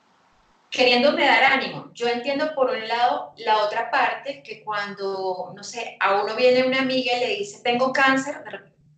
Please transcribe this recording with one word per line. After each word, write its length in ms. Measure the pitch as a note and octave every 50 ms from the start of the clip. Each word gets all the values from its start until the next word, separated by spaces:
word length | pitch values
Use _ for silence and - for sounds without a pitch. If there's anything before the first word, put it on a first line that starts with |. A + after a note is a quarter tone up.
| _ _ _ _ _ _ _ _ _ _ _ _ _ _
queriéndome 560 | - - B3+ B3 B3 B3 C4+ D4 - - C#4+
dar 180 | C4+ A#3 A#3 C4
ánimo. 480 | C4+ C#4+ A#3+ G#3+ - D3+ C#3+ - - -
Yo 140 | - A#3
entiendo 480 | A#3+ A#3+ A#3+ C4+ C#4 C#4 D4 D#4 D4+ -
por 140 | C4+ B3+ B3
un 180 | - A3 A3
lado 460 | A3 A#3 A#3+ A#3+ - D4 - - - -
la 200 | G#3+ A3+ A3 A3
otra 340 | G#3+ G#3 - - A3+ A#3 -
parte, 500 | D4 C4+ A#3+ - - - - F#3 F#3+ -
que 220 | - A3 A3 - -
cuando, 880 | G#3+ G#3 G#3 G3+ G3 G3 G3 G3 G3 F#3+ F#3+ F#3+ F#3 F#3 F3+ E3+ E3+ F#3+
no 100 | G3+ G3
sé, 320 | - B3 A#3 A3 - - -
a 220 | F#3+ G3 G3 G#3 G#3+
uno 100 | A3 A3
viene 260 | B3 B3+ B3 B3 B3+ C4
una 140 | B3+ C4 C4
amiga 320 | C4 B3+ C4 C4 B3 B3 B3
y 20 | B3
le 160 | B3 A3 G3+ G3+
dice, 200 | G3+ - - -
"Tengo 300 | - B3 A#3+ A#3+ C4 C4
cáncer", 800 | - C#4+ C4+ C4+ C4+ C4+ - C#4+ D4 - - - - - - _ _ _ _ _ _